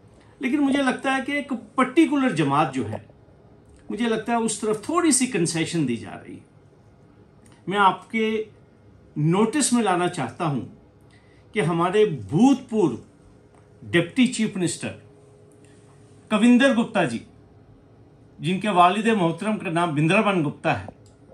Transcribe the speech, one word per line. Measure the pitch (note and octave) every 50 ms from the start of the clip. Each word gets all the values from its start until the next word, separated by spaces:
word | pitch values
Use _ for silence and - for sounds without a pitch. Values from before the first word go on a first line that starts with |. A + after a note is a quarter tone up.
| - - - - - - - _
लेकिन | C4+ B3+ B3 D4
मुझे | C#4+ C4+ B3+ C#4+
लगता | C#4 C4 - - - C#4
है | C4+ C4+
कि | B3+ - C#4+
एक | D4 F#3 - C4
पर्टिकुलर | G#3+ - - - - C4 B3+ B3+ E4+ D#4+ B3+ D4 C#4+ C4 B3+
जमात | F3+ D3 D#3 C3+ C3+ D3 D#3+ D3+ -
जो | C3 A2
है, | G2+ - - - - - - _ _ - _ - - - - _ - - - - -
मुझे | G#3 G#3 A#3+ A#3
लगता | A3 - - - A#3+
है | A#3
उस | A3+ A3+ - -
तरफ | - G#3+ G#3+ G#3 - -
थोड़ी | D4+ F4 E4+ D#4+
सी | C4+ - B3+ -
कंसेशन | - F#3 E3+ E3 E3 D#3+ D#3+ D#3 E3 E3+ D3+
दी | B2+ A#2 G#2+
जा | - F2
रही | E2+ F2 E2+ E2+ G2
है। | G2 - _ _ _ _ _ _ _ _ _ _ _ _ - _ - - _ _ - - - - - _ -
मैं | F#3+ G#3
आपके | G3+ F#3+ F#3 F#3 - - - A3+ A3 A3 A3 A3 A3 - - - _ _ _ _ _ - - - - - - -
नोटिस | D3 D#3 E3+ G3 A3 A3 - D4+ C4 - B3
में | A#3+ A3
लाना | G3 F3+ E3+ F3+ F3
चाहता | F3 - C3 A#2+ - - F3
हूं | D#3+ C#3+ A#2+ - - - - - - _ _ - - - - _ - - - - - -
कि | G#3+
हमारे | F3+ D#3 F3 E3 E3+ F#3 F#3 G#3+ G#3+
भूतपूर्व | F#3+ - B2 G#2 F#2 C3+ E3+ A#3 C4+ C#4 B3+ - - A3 A3 F#3+ D3 A2+ G2+ - - - _ - - - - _ _ _ - - _ - - - G#2+
डिप्टी | G2+ E3+ E3 - - - B3 -
चीफ | - - A3 G#3 -
मिनिस्टर | F#3+ F3 D#3 - - - A2 - - - - - - - - - - - - - - - - - - - - - - - - - - - -
कविंदर | A3 G#3 G#3+ A#3+ B3 A#3 C4 C#4 A#3
गुप्ता | A3 A#3 - - G3 E3+
जी, | C3+ A#2 G#2 - - - - - - - - - - - - _ _ - - - - - - - - - -
जिनके | C#3 D#3 F#3+ F3+ - G#3+
वालिद | G3 F3+ F3 F3+ F#3 G#3+ G3 A3+
मोहतरम | A3+ G3+ F3 E3 E3 - G3 G#3+ G#3+ G3+
का | - F#3+
नाम | D#3+ E3+ F3 E3+
बिंद्रावन | D3 C#3+ D3+ D#3+ F#3 G#3+ G#3+ G#3 G3 F3+ D3
गुप्ता | C#3+ - - - E3 C#3
है, | G#2 F#2 - - - - - - _ - -